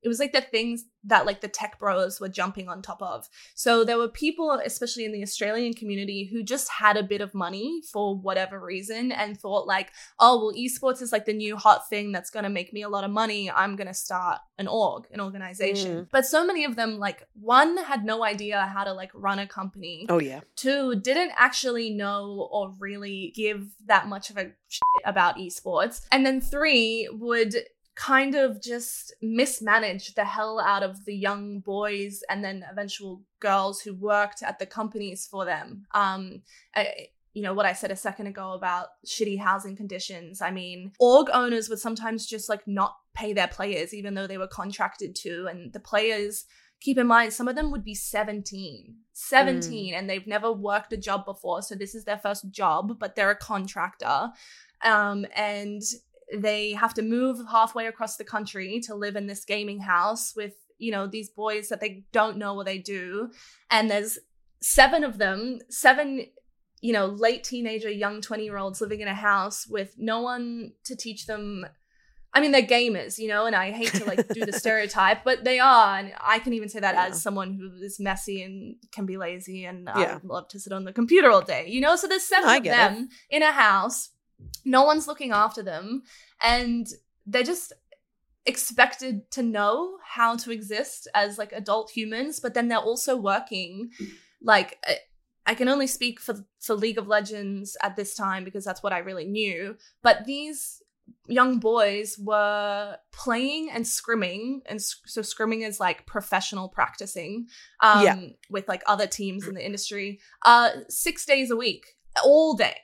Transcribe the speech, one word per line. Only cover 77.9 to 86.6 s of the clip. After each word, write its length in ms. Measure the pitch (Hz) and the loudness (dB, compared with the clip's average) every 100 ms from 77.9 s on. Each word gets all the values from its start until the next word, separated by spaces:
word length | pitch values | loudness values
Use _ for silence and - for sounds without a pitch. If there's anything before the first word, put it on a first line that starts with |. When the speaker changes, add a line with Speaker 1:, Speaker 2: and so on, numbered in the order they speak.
| 196 | -6
Speaker 1:
messy 420 | 196 190 - 196 | -4 -4 -4 -8
and 320 | 185 190 202 233 _ | -8 -12 -14 -16 _
can 160 | - 196 | -10 -8
be 100 | 185 | -6
lazy, 480 | 175 180 185 185 180 | -8 -8 -12 -12 -12
and 200 | 180 180 | -12 -6
Speaker 2:
Yeah. 240 | 107 - - | 0 0 0
Speaker 1:
I 60 | 190 | -8
love 220 | - 185 | -10 -10
to 100 | 202 | -16
sit 140 | 196 | -10
on 120 | 190 | -8
the 80 | 190 | -8
computer 380 | 196 233 349 294 | -2 6 8 10
all 120 | 202 | 8
day, 260 | 180 143 165 | 6 -4 -4
you 120 | 240 | 0
know? 140 | 285 | 4
So 140 | 349 349 | 4 2
there's 160 | 381 | -2
seven 240 | - 381 330 | 4 4 6
Speaker 2:
I 60 | 254 | 4
Speaker 1:
of 60 | |
Speaker 2:
get 80 | 233 | 6
it. 220 | 240 214 208 | 6 6 4
Speaker 1:
them 120 | 254 - _ | -8 -12 _
in 120 | 294 | 2
a 80 | 311 | 4
house. 580 | 285 220 196 202 262 - _ _ _ - - | 6 6 6 2 -4 -10 _ _ _ -18 -10
No 180 | 262 254 | 2 6
one's 240 | 285 311 294 | 6 6 0
looking 240 | 302 269 | -6 -2
after 320 | 208 214 226 | 2 2 0
them. 400 | 190 160 196 254 - - _ _ | -8 -8 -8 -10 -10 -20 _ _
And 460 | 233 240 | 2 2